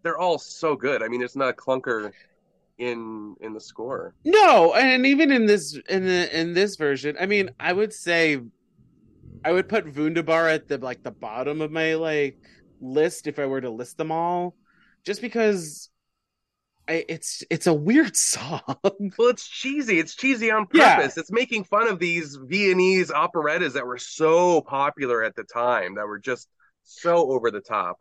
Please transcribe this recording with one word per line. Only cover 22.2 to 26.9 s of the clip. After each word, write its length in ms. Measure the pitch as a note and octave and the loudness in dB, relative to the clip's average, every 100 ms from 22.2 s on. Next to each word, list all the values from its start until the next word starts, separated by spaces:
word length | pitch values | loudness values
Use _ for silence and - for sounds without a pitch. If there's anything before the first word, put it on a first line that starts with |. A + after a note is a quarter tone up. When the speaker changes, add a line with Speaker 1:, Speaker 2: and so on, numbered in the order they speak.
| D3+ C#3 | -6 -14
Speaker 1:
Viennese 760 | C3 F#3+ G3+ F#3 F#3 F#3+ F3 | -6 0 2 4 4 4 2
operettas 640 | D3 D#3+ E3+ D3 E3 F3+ | 0 0 0 -2 0 -2
that 120 | C#3+ B2 | -4 -6
were 140 | B2 | -10
so 640 | - - D#3 E3+ F3+ E3 | -12 0 4 6 6 4
popular 640 | - C3+ C#3 - C3 A#2+ | 0 -2 -2 -2 -2 0
at 120 | A2 G2 | -2 -4
the 80 | |
time, 520 | G2+ A#2 B2 A#2 F2+ G2 | -8 -2 0 0 -2 -6
that 120 | G#2 | -8
were 120 | G#2 | -8
just 300 | B2+ B2 - _ _ _ | -6 -8 -8 _ _ _
so 480 | _ | _